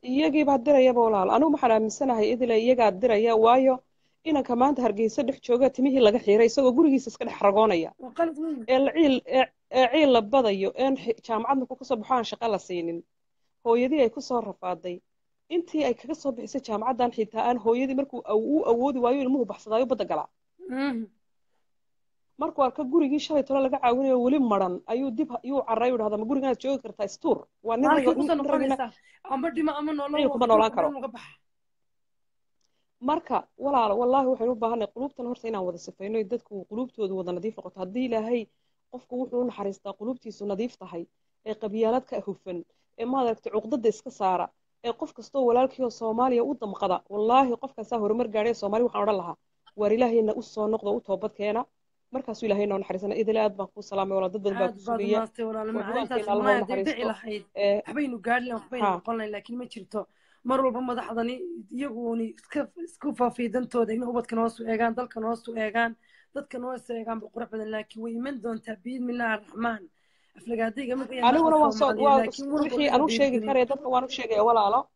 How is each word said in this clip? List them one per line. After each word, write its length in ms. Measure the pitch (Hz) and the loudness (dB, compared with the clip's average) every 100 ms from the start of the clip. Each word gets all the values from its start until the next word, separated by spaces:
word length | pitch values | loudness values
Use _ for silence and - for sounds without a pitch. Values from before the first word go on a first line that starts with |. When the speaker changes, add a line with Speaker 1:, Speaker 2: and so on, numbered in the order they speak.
Speaker 1:
Iyagii 420 | 254 262 311 285 | -2 0 2 2
baa 140 | 285 277 | 4 2
dirayaba 420 | 233 285 254 240 | 6 6 6 6
walaal. 300 | 226 214 190 | 4 4 2
Anigu 220 | 220 311 | 4 4
waxaan 180 | 285 247 | 2 4
aaminsanahay 580 | 220 220 - 277 233 214 | 2 2 -2 -2 2 0
idile 240 | 233 240 220 | 0 2 2
iyagaa 280 | 233 254 220 | 4 4 4
diraya, 460 | 185 240 208 226 226 | 4 2 4 4 6
waayo 380 | 226 254 262 254 _ _ _ _ | 6 6 6 2 _ _ _ _
inanka 320 | 320 302 - 240 | -2 -2 0 2
maanta 260 | 262 262 | 2 2
Hargeysa 400 | 247 202 226 220 | 0 0 0 0
dhex 180 | 247 269 | -2 -4
jooga 280 | - 240 262 | 0 2 2
timihii 300 | 254 269 269 | 2 2 6
laga 180 | 220 220 | 6 4
xiiray, 280 | 214 208 233 | 4 6 6
isagoo 260 | 226 254 | 6 4
gurigiisa 360 | 247 330 269 - | 6 6 4 0
iska 140 | - | -10
dhex 140 | 233 - | -10 2
ragoonaya. 500 | 202 202 220 175 160 - | 4 6 4 4 -2 -8
Speaker 2:
Waa 140 | 254 | -18
qalad 240 | - 339 294 | -2 -2 -2
weyn. 260 | 320 285 220 | -6 -6 0
Speaker 1:
Ee 100 | 262 | 2
la 140 | 277 | 2
ciil, 300 | 311 302 254 - | 4 4 4 2
ee, 200 | 262 254 _ _ | 0 0 _ _
ee 160 | 247 254 | 2 4
ciil 180 | 277 294 | 6 6
la 80 | 240 | 4
badayo, 480 | 208 269 233 196 190 - | 4 2 2 2 -2 0
een 180 | 262 269 | 0 0
xi-, 200 | 175 226 - | -2 -6 -2
jaamacad 300 | 220 233 277 | -4 0 -2
markuu 180 | 247 254 | -2 -10
ka 80 | |
soo 120 | 262 240 | -6 -6
baxo 180 | 208 | 0
aan 100 | 254 | -2
shaqo 240 | 226 - 233 | -2 -4 -2
la 100 | 196 | -2
siinin. 400 | - 180 170 170 - _ _ _ _ _ | -4 -6 -4 -6 -12 _ _ _ _ _
Hooyadii 360 | 233 233 254 302 | 0 2 4 4
ay 100 | 240 | 2
ku 100 | 262 | 0
soo 200 | 269 247 | -4 -4
rafaaday. 600 | 214 185 180 175 180 180 _ _ _ _ _ | -4 -8 -6 -6 -6 -10 _ _ _ _ _
Intii 340 | 339 339 311 | -4 -2 -2
ay 100 | 277 | 0
kaga 200 | 240 240 | -2 -6
soo 180 | 294 277 | -6 -6
bixisay 280 | 233 220 269 | -8 -8 -8
jaamacaddan 500 | 254 214 226 240 247 | -6 -4 -2 0 0
xitaa 300 | 233 214 220 233 | 0 -4 -2 0
aan 100 | 247 | 0
hooyadii 360 | 208 240 262 262 | 2 2 2 -2
markuu 240 | 277 240 | -4 -6
aw-, 200 | - 190 226 | -2 -2 2
uu 100 | 302 - | 0 2
awoodi 300 | 233 262 254 | 2 2 2
waayo 220 | 240 277 | 2 2
ilmuhu 240 | 262 269 | 2 0
baxsadaayo 420 | 220 - - 220 254 | 0 -6 -2 0 2
badda 180 | 240 | 0
galaa. 240 | 190 156 - _ _ _ 370 | -2 -4 -6 _ _ _ -8
Speaker 2:
Mhm. 360 | 254 277 240 214 _ _ _ _ _ _ _ _ _ _ _ _ _ | -4 -2 -4 -8 _ _ _ _ _ _ _ _ _ _ _ _ _
Speaker 1:
Markuu 240 | 311 311 | -8 0
arko 200 | 269 254 | 0 0
gurigii 360 | 269 320 285 294 | 0 2 2 0
shalay 220 | - 302 | 0 -2
tolo 160 | 277 269 | 0 0
laga 180 | 262 262 | 0 2
caawinayo 380 | 254 247 269 254 | 2 2 2 2
weli 160 | 240 294 | 4 2
maran, 420 | 247 202 185 180 - | 2 2 2 -2 -4
ayuu 240 | 233 269 | -4 -4
dib 180 | 220 311 | -2 -4
ha-, 100 | 240 | -4
yuu 180 | 247 277 | -4 -4
carray 300 | 233 226 247 | -2 0 2
u 60 | 247 | 0
dhahdaa, 200 | 214 208 | -2 -2
"Ma 60 | |
gurigaad 320 | 220 277 262 247 | -2 -2 0 -2
joogi 220 | 262 277 | -2 -4
kartaa? 220 | - - | -6 -8
Istuur." 340 | 208 - 330 240 - _ | -8 -4 -2 -2 -4 _
Waa 140 | 214 226 | -4 0
nin 80 | 285 | 4
Speaker 2:
Halkay 160 | 311 254 | 4 4
Speaker 1:
rago-, 100 | 262 | 2
Speaker 2:
ku 60 | 294 | 0
soo 80 | |
Speaker 1:
nin 120 | 320 285 | 0 0
ragina 280 | 277 269 262 | 0 0 -2
Speaker 2:
noqonaysaa. 160 | 240 - _ _ | -4 -10 _ _
Ama 260 | - 269 320 | -8 -4 -4
dhima 220 | 302 311 294 | -2 -2 -2
ama 160 | 302 | -4
noolo, 240 | 302 285 294 | -4 -4 0
Speaker 1:
ciil 100 | 277 | 0
kuma 120 | 269 | 2
Speaker 2:
waa 40 | 240 | 4
Speaker 1:
noolaan 220 | 220 220 | 6 4
Speaker 2:
dhulka 60 | 233 | 2
Speaker 1:
karo. 120 | - | -2
Speaker 2:
dhan 100 | 277 | -2
uga 80 | 254 | -10
baxa. 240 | 233 - _ _ _ _ _ _ _ _ _ _ _ _ _ _ _ _ _ | -14 -20 _ _ _ _ _ _ _ _ _ _ _ _ _ _ _ _ _
Speaker 1:
Marka, 360 | 247 311 - 226 - _ | -4 -4 -2 -4 -4 _
walaal, 340 | 262 277 220 202 | -2 2 2 2
wallaahi 300 | 247 269 262 | 2 2 2
waxaynu 240 | 262 226 | 0 -2
u 40 | 240 | -2
baahanay 300 | 226 233 208 | -2 -2 -4
qulubtan 320 | - 269 - 240 | -6 -8 -8 -10
horta 220 | 247 226 | -8 -6
inaan 160 | 214 | -6
wada 140 | 185 170 | -6 -8
sifayno, 380 | - - 196 220 | -14 -12 -6 -4
ee 60 | |
dadku 300 | 202 240 _ 202 175 | -4 -6 _ -14 -10
qulubtoodu 460 | 214 254 - 202 190 | -8 -8 -6 -6 -4
wada 160 | 180 | -6
nadiif 240 | 180 196 220 | -6 -6 -10
noqoto. 220 | 185 196 | -16 -12
Haddii 240 | 185 214 254 | -8 -4 -2
Ilaahay 320 | 226 220 240 214 _ _ _ _ | -2 -2 -4 -4 _ _ _ _
qofku 200 | 254 _ 247 | -20 _ -8
wuxuu 200 | 254 240 | -4 -2
u 40 | |
naxariistaa 480 | 247 202 202 196 196 196 | -4 -4 -8 -8 -12 -10
qulubtiisu 420 | 214 254 226 202 208 | -8 -8 -12 -12 -8
nadiif 300 | 196 240 - | -4 -6 -8
tahay, 260 | 180 170 170 _ _ _ 214 | -14 -12 -12 _ _ _ -12
ee 80 | |
qabyaalad 500 | 214 220 214 220 247 | -8 -6 0 2 2
ka 160 | 262 226 | -2 -8
hufan, 380 | 202 196 - 175 - _ _ _ | -8 -10 -10 -10 -12 _ _ _
ee 60 | |
maad 220 | 233 269 247 | -4 0 0
aragtay 260 | 226 - | -2 -4
cuqdada 360 | 208 220 277 220 | -6 -2 0 0
iska 220 | 208 - | 0 -8
saara, 360 | - 190 180 - _ _ _ | -4 0 0 -2 _ _ _
ee 80 | 233 | -8
qof 200 | 226 311 | -6 -8
kastoo 300 | - 220 277 247 | -10 -8 0 4
walaalkii 380 | 233 262 262 | 4 2 0
oo 60 | 247 | -6
Soomaaliya 540 | 220 226 220 262 240 | -4 -4 0 2 2
u 80 | 240 277 | 0 -4
damqada, 360 | 208 190 196 180 _ | -8 -4 0 -2 _
wallaahi 480 | 208 214 247 269 233 | -4 2 4 4 0
qofkaasaa 420 | 269 - 220 240 | -8 -12 -6 -4
horumar 300 | 208 220 240 | -2 -2 -2
gaadhay 260 | 214 214 | -2 -2
Soomaali 300 | 226 202 214 | -2 -2 0
waxaan 180 | 240 208 | 0 0
odhan 140 | 208 202 | 0 0
lahaa, 200 | 175 156 _ _ _ - | -4 -12 _ _ _ -2
"Waar 160 | 208 | 0
Ilaahayna 400 | 220 247 233 214 | 4 4 4 2
u 80 | 214 | -2
soo 240 | 214 - 214 | -8 -6 -2
noqdo, 220 | 220 202 226 | -2 -2 -4
u 40 | |
toobad 320 | - 190 208 | -4 -4 -4
keena." 320 | - 208 214 - _ _ _ _ | -6 -4 -4 -6 _ _ _ _
Markaasuu 340 | - - 220 220 | -10 -10 -6 -2
Ilaahay 200 | 202 208 | 0 0
noo 120 | 196 | -2
naxariisana. 360 | 196 185 196 - | -4 -6 -4 -2
Idil 200 | 214 220 | 0 2
aad 160 | 214 196 | 0 -2
baan 120 | 190 | -10
kuu 100 | - | -10
salaamay, 320 | 202 196 190 190 | -8 -4 -2 -2
walaal, 160 | 185 | -2
dad 100 | 202 | -4
badan 160 | 202 202 | -4 0
baa 80 | 190 | -2
Speaker 2:
Aad 80 | |
Speaker 1:
ku 100 | 202 | -4
Speaker 2:
baad 160 | 196 226 | -6 -4
u 20 | |
Speaker 1:
sugaya. 160 | 226 220 | 0 0
Speaker 2:
mahadsan, 280 | 220 - 226 | -2 -8 -8
walaal. 200 | 220 220 | -6 -6
Speaker 1:
War 80 | |
Speaker 2:
Macaan 180 | 220 202 | -6 -4
Speaker 1:
walaalkeena 280 | 240 226 247 | -4 -2 -4
Speaker 2:
intaas 80 | 214 | -2
Speaker 1:
Allah 160 | 208 | 0
ha 60 | 208 | 2
u 40 | |
Speaker 2:
munaay 60 | 208 | 2
hadday 240 | 196 247 | 0 -4
dhici 200 | 196 233 | -4 -4
Speaker 1:
naxariisto. 40 | 233 | -6
Speaker 2:
lahayd, 360 | 220 233 208 175 | -6 -10 -12 -10
Speaker 1:
Ee, 240 | - 202 202 | -2 0 0
Speaker 2:
waxbaynu 400 | - 240 285 240 | -2 -6 -4 -6
gaadhi 260 | 190 240 247 | -2 -2 -2
lahayn, 140 | 226 | -10
waxbaynu 240 | - 254 208 | -8 -2 0
Speaker 1:
Haa. 100 | 180 | 0
Speaker 2:
noqon 200 | 208 226 | -4 -6
lahayn, 160 | 214 | -6
laakiin 260 | 208 196 240 | -10 -12 -14
ma 60 | |
jirto. 360 | 247 - 185 214 190 _ _ _ | -12 -16 -10 -10 -10 _ _ _
Mar 140 | 240 262 | -2 0
walba 200 | 269 240 | 0 -2
madaxdani 540 | 254 240 226 233 233 254 359 339 196 | -4 -6 -6 -4 -4 -4 -10 -12 -12
iyagu 300 | 254 277 226 | -8 -8 -6
uuni 260 | 240 233 226 | -6 -4 -6
iska, 260 | - _ 302 254 - | -8 _ -6 -6 -8
isku 240 | 339 - 294 | -16 -8 -8
faafiyay 360 | 233 240 240 240 | -2 -2 -2 -4
dantooda, 400 | 202 247 247 220 | -4 -4 -2 -2
in 100 | 220 | -2
ubadkan 360 | 247 240 233 226 | -4 -6 -4 -2
hoos 160 | 226 226 | -2 -4
u 40 | |
eegaan, 280 | 226 226 233 226 | -6 -2 -2 -2
dalkan 260 | 247 233 | -8 -6
hoos 200 | 226 233 - | -6 -6 -8
u 40 | |
eegaan, 380 | 233 220 220 233 226 _ _ _ | -6 -4 0 -2 -4 _ _ _
dadkan 300 | 277 285 254 | -12 -10 -10
hoos 200 | 247 254 - | -10 -10 -10
u 20 | |
eegaan 260 | 233 226 226 | -10 -6 -8
ba 60 | 220 | -8
qurux 200 | - 226 | -12 -10
badan, 200 | 220 214 | -8 -8
laakiin 320 | 220 214 226 | -8 -10 -12
way 100 | 226 233 | -10 -8
iman 180 | 262 277 | -8 -8
doontaa 360 | 214 220 226 214 | -8 -8 -10 -12
biidhnillaahi 540 | 240 254 247 240 233 214 | -10 -8 -6 -4 -2 -4
raxmaan. 440 | 214 - 233 220 359 _ _ _ _ - | -6 -6 -4 -4 -12 _ _ _ _ -20
Aflagaadayga 580 | - 233 226 226 262 254 | -8 -4 -4 -4 -6 -6
ma 80 | 269 | -6
qiyaano 220 | 254 240 | 0 4
Speaker 1:
Aniguna 280 | 285 320 311 | 6 6 6
waan 160 | 302 | 4
soo, 60 | - | 4
Speaker 2:
Soomaaliya, 300 | 277 220 277 | 0 4 6
Speaker 1:
waa 100 | 269 | 6
Speaker 2:
laakiin 280 | 220 - 277 | 4 -4 -4
mar 120 | 302 | -2
Speaker 1:
wixii 180 | 294 247 | 0 0
Speaker 2:
walba 160 | 285 | 2
Speaker 1:
aan 80 | 254 | 2
u 40 | 311 | 2
Speaker 2:
la 60 | |
Speaker 1:
sheegi 180 | 226 277 | 2 2
Speaker 2:
dhiirigelin. 160 | 247 214 | 2 0
Speaker 1:
karay, 180 | 262 247 | 2 2
dadka 220 | 277 262 | -2 0
waan 160 | 254 | -2
u 40 | 254 | -2
sheegaya, 340 | - 240 220 | -8 -2 2
walaalo. 360 | 220 233 202 233 - | 4 6 4 2 -2